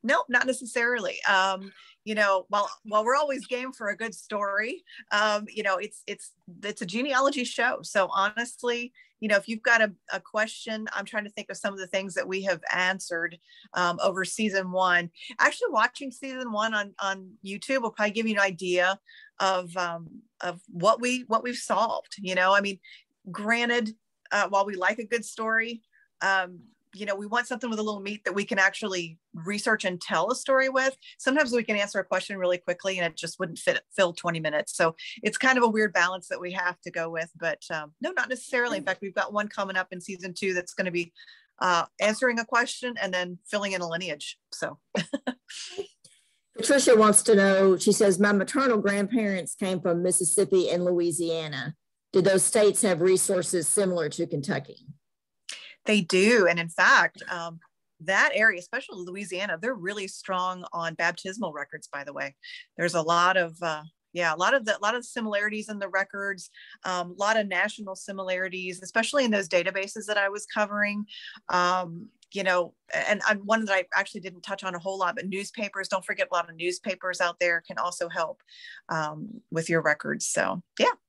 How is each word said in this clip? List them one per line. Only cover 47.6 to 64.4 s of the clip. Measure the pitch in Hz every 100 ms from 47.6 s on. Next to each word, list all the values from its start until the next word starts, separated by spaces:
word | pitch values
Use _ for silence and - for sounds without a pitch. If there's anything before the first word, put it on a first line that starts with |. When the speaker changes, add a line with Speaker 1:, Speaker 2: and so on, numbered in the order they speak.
| 196 180
Speaker 2:
she | -
says, | 196 202 180
"My | 202
maternal | 202 185 - 269 220
grandparents | 202 202 202 240 208 190 151
came | - 190 185
from | 180 170
Mississippi | 175 156 170 - 196 190 175
and | 175 175
Louisiana. | 175 170 160 165 165 156 143 135 - _ _ _
Do | 196
those | 180 190
states | - 220 208 202
have | 226 175
resources | 185 185 - 185 175 180 156
similar | - 190 175 151
to | - 170
Kentucky?" | 151 135 139 139 - - - _ _ _ _ - - - -
Speaker 1:
They | - 214
do. | 170 185 202 240 180
And | 170
in | 170
fact, | - 190 262 - - -
um, | 175 170 165 _ _ _ _
that | 156 196 285
area, | 202 220 180
especially | - 240 - 202
Louisiana, | 180 190 208 180 196 165
they're | 214
really | 247 175 208 185
strong | - - 185 185 185 180
on | 175 165
baptismal | 165 170 175 190 196 185
records, | 147 143 156 -
by | 143
the | 139
way. | 143 139 _ - - - -
There's | 170
a | 165
lot | 156 170 180 185
of, | 170 160
uh, | 170 156 160 _ _
yeah, | 170 170
a |
lot | 160